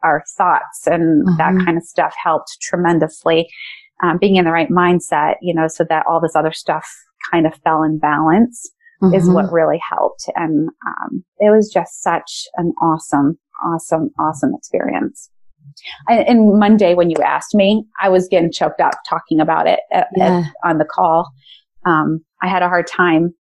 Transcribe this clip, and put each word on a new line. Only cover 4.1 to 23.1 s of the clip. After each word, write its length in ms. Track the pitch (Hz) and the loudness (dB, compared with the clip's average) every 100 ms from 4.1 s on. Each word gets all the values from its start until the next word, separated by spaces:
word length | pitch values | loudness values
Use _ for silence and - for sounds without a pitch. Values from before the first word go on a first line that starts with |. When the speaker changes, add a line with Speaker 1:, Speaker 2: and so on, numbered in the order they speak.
| 170 | 0
Speaker 1:
being 180 | 202 190 | 2 2
in 80 | |
the 80 | 170 | 2
right 180 | 165 160 | 0 0
mindset, 640 | 170 175 180 - 156 151 - | 2 2 0 0 -2 -2 -2
you 120 | 180 | -4
know, 120 | 165 160 | -2 -2
so 160 | - 165 | -2 -2
that 160 | 156 - | 0 0
all 120 | 165 | 0
this 160 | 156 160 | 0 0
other 160 | 156 | -2
stuff 340 | 160 - 156 - - _ _ - | -4 -6 -6 -8 -20 _ _ -4
kind 140 | 170 160 | 0 0
of 80 | 156 | -2
fell 180 | - 160 | -2 0
in 160 | 156 156 | 0 -2
balance 720 | 151 147 160 175 240 - - _ _ _ 190 | -2 0 2 2 2 -2 -20 _ _ _ 2
is 120 | 185 | 4
Speaker 2:
Mm-hmm. 80 | 175 | 4
Speaker 1:
what 180 | 180 196 | 2 2
really 280 | 170 156 165 - | 0 0 -2 -4
helped. 340 | - - - - - | -4 -4 -4 -8 -6
And, 320 | 165 151 160 - - | -2 -2 -2 -6 -10
um, 380 | - - - - _ | -8 -10 -10 -12 _
it 120 | 208 | 4
was 200 | 214 214 | 4 4
just 280 | 185 170 - | -2 -4 -6
such 420 | - 170 - - - - | -4 -4 -6 -14 -12 -6
an 160 | 170 - | -4 -2
awesome, 580 | 165 160 - 143 143 165 _ - - | -2 -2 -2 0 0 -2 _ -10 -6
awesome, 440 | 165 - 160 160 - | -6 -4 -4 -4 -4
awesome 340 | 156 - 143 - | -4 -2 -4 -4
experience. 720 | - - - - - - - _ - _ - - - - - | -6 -4 -4 -4 -6 -10 -20 _ -20 _ -20 -20 -20 -16 -2
And, 180 | 233 - | 0 4
and 320 | 240 214 202 | 4 6 4
Monday, 360 | 208 214 190 | 4 4 4
when 160 | 175 175 | 4 2
you 60 | 160 | 2
asked 300 | - 143 - | 0 -2 -2
me, 300 | 208 196 214 - - | 2 2 2 -4 -4
I 80 | 196 | 2
was 200 | 185 185 | 2 2
getting 220 | 185 165 | 0 0
choked 280 | - 156 - | -2 -4 0
up 140 | 160 - - | -2 -2 -6
talking 320 | 160 - 160 | -8 -2 0
about 260 | 160 160 - | 2 2 2
it 140 | - - | 0 0
at, 140 | 180 - 190 | -2 -2 0
Speaker 2:
Yeah. 280 | 185 180 160 - | 2 0 -2 -4
Speaker 1:
at, 40 | 175 | -2
on 80 | 156 | 0
the 60 | 151 | -2
call. 440 | - 185 160 175 _ _ - _ _ 185 | 0 2 2 -2 _ _ -20 _ _ 0
Um, 340 | 160 151 160 _ _ | 0 0 -4 _ _
I 60 | 180 | -4
had 140 | 185 | 0
a 60 | 175 | 0
hard 180 | 180 170 | 0 -2
time 480 | - 180 | 0 2